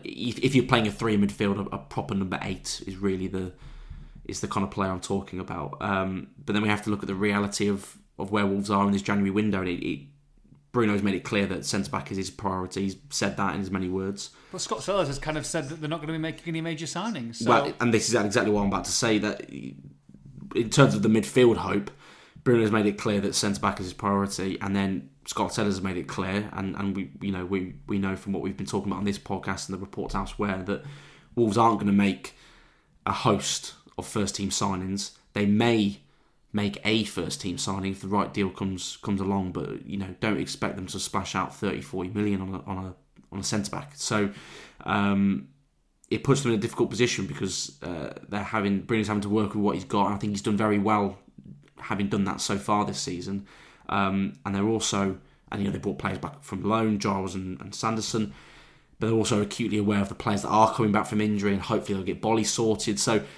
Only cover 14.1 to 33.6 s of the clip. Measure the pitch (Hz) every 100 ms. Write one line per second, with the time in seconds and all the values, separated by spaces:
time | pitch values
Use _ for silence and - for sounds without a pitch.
14.1 | 101 - - - 185 - 226 - 196 147
15.1 | 139 156 151 139 165 135 160 151 160 151
16.1 | 160 160 156 170 160 165 156 160 175 214
17.1 | 180 117 113 117 123 - - 120 110 -
18.1 | 113 104 110 104 104 101 95 - - 117
19.1 | 107 104 - - 71 - - - - _
20.1 | - - - - - 113 - 135 107 107
21.1 | 110 104 131 123 113 95 101 101 - -
22.1 | - - - - 117 110 107 104 101 113
23.1 | 101 98 - 107 98 101 98 92 82 101
24.1 | 98 98 - 95 - 98 98 98 95 -
25.1 | - - - 92 - 104 95 92 90 -
26.1 | - 92 101 104 - 95 - 98 98 92
27.1 | - 101 95 90 95 90 - - 101 98
28.1 | 92 - 95 95 98 98 104 98 90 101
29.1 | 101 - 98 - 92 - 92 95 - -
30.1 | 98 98 - 104 92 92 101 - - -
31.1 | - _ - 113 104 113 107 101 98 101
32.1 | 92 - - - - - _ _ _ -
33.1 | 104 120 101 - -